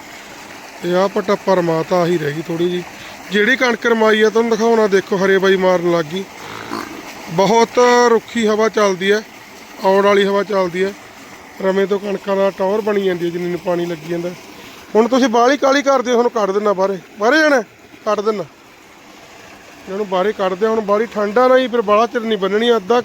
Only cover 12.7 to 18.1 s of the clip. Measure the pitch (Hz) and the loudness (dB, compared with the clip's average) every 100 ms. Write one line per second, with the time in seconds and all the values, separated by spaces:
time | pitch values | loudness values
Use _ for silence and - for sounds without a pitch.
12.7 | 214 214 202 190 180 175 175 175 175 185 | -2 0 0 0 -2 -4 -4 -4 -4 -4
13.7 | 175 175 165 156 170 175 180 - - - | -2 -4 -6 -8 -6 -6 -10 -18 -20 -20
14.7 | - - 214 233 254 262 233 240 285 269 | -20 -4 0 2 2 2 2 2 2 2
15.7 | 277 277 269 240 233 240 240 196 196 208 | 0 2 0 2 0 0 0 -2 0 0
16.7 | 185 196 190 - - 214 302 302 269 202 | 0 -2 -4 -10 -4 0 2 4 2 -2
17.7 | - - - - | -12 -20 -10 -4